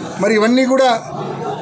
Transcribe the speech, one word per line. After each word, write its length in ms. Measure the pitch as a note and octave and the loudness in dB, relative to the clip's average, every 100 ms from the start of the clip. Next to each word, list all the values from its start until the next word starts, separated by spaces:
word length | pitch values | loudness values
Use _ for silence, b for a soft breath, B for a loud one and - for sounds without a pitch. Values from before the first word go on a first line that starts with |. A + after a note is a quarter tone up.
| - - | -10 -4
మరి 140 | G3 | 0
ఇవన్నీ 300 | G#3+ A3 B3 | 2 4 2
కూడా 300 | C4 C4 C4 A3+ - - - - - - | 4 4 4 2 -4 -10 -8 -8 -8 -8